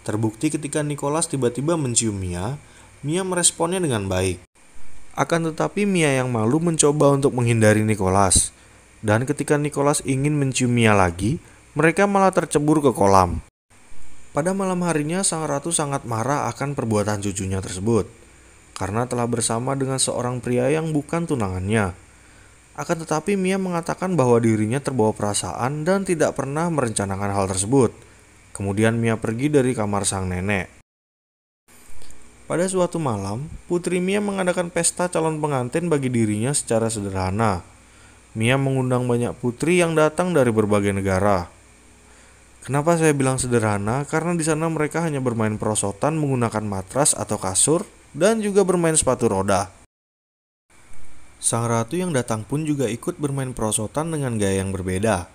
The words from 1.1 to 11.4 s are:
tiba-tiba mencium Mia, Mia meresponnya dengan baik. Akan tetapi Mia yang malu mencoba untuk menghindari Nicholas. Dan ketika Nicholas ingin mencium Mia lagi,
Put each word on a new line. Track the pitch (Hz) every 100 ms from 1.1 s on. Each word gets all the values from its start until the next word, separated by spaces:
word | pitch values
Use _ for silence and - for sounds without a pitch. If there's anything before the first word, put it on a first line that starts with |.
| 156 165
tiba-tiba | 139 120 120 147 170
mencium | 135 113 113 101
Mia, | 92 87 101 147 - - - - 139
Mia | 175
meresponnya | 185 175 170 - 165 190
dengan | 165 113 98
baik. | 92 95 87 - _ - - - - -
Akan | - 143 170 165
tetapi | 156 156 190 208
Mia | 180 156
yang | 131 127
malu | 117 110 156
mencoba | 170 160 151 151 143
untuk | 139 135 123
menghindari | 117 113 107 107 110
Nicholas. | 104 95 95 98 - - - - - - - 107
Dan | 110 127
ketika | 139 143 147
Nicholas | 147 143 143 147 -
ingin | 135 147 151
mencium | 135 127 123
Mia | 120 113 104
lagi, | 90 85 101 170